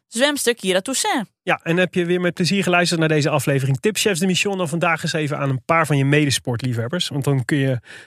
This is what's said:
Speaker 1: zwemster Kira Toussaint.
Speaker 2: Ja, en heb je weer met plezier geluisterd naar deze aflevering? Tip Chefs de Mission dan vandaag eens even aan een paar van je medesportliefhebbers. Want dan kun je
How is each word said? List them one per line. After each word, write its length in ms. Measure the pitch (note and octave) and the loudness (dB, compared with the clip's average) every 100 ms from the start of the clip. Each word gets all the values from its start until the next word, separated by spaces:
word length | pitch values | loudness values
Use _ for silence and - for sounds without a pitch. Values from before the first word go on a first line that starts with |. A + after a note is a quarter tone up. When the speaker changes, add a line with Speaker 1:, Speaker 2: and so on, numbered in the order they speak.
| _ | _
Speaker 1:
zwemster 480 | A3+ C#4+ C#4+ A#3 | 0 0 2 -2
Kira 260 | A#3+ F#3 F#3 | 0 0 0
Toussaint. 480 | A3 C4 G#4+ D#4+ G3 _ | 0 -2 0 -2 -4 _
Speaker 2:
Ja, 180 | - E3 | -4 -2
en 140 | E3 E3+ | 0 0
heb 180 | F#3 | 0
je 100 | F3+ | 0
weer 160 | E3+ F3+ | 0 0
met 140 | F3 | 0
plezier 280 | E3 E3 G3 | 0 0 0
geluisterd 380 | F#3 F3 F3 E3+ | 2 2 2 2
naar 80 | D#3 | 2
deze 220 | D#3 C#3+ | 2 2
aflevering? 500 | C#3 D3+ C#3 C3 C3+ | 0 0 0 0 0
Tip 160 | G#3+ - | -2 0
Chefs 240 | G#3+ E3+ | 0 0
de 60 | F#3+ | 0
Mission 320 | F3 G#3 F#3+ | 0 -2 -2
dan 100 | E3+ | -4
vandaag 340 | E3 F3 D#3+ | -2 -2 -2
eens 100 | D#3+ | -2
even 260 | D#3+ D3+ C#3 | -4 -4 -4
aan 100 | C#3+ | -2
een 160 | C3 | -4
paar 220 | - E3 D#3 | 0 0 2
van 100 | C#3+ | 2
je 80 | |
medesportliefhebbers. 1040 | C3+ D3 D3 A#2+ - A#2 B2+ A#2 A#2 F3+ - | 4 4 2 0 -4 -4 -4 -4 -4 -4 -4
Want 160 | D3 | -2
dan 200 | C#3+ C#3 | 0 0
kun 140 | A#2 D3 | 0 0
je 200 | C3+ B2 - - | 2 -2 -6 -20